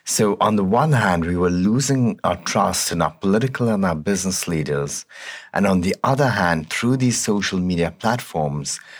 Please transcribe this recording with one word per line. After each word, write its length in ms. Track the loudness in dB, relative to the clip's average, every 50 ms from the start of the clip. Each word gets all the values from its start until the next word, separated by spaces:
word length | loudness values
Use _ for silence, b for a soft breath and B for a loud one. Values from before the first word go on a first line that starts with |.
| B
So 340 | -4 0 2 2 2 2 2
on 140 | 2 2 2
the 80 | 2 2
one 300 | 2 2 2 2 4 2
hand, 320 | 2 2 2 2 2 0
we 120 | 0 0 0
were 140 | 2 2
losing 680 | 2 2 2 2 2 2 2 0 2 2 2 0 0 0 -2
our 140 | -2 -2 -2
trust 540 | -4 -2 0 2 2 2 0 -2 -2 -2
in 100 | -2 0
our 100 | -2 -2
political 580 | -2 -2 0 0 2 2 0 0 -2 0 0 0
and 160 | 0 2 0
our 100 | 0 0
business 520 | -2 -2 -2 -2 -2 -2 -2 -4 -4 -4 -2
leaders. 580 | -2 -2 -2 -2 -2 -2 -2 -4 -6 -10 -12 B B B B B B B B B B
And 140 | 0 2 2
on 140 | 2 2
the 140 | 2 0 -2 -2 0
other 260 | 0 2 2 2 2
hand, 420 | 2 2 2 0 0 -2 -2 -4
through 260 | -6 -2 0 0 2 2
these 240 | 2 2 0 0
social 380 | 0 0 0 0 0 -2 -2 -2
media 320 | 0 0 0 0 0 -2
platforms, 880 | -2 -4 -2 -2 -2 -2 -4 -6 -4 -2 -2 -2 -2 -4 -6 -6 -8 -10 B B B B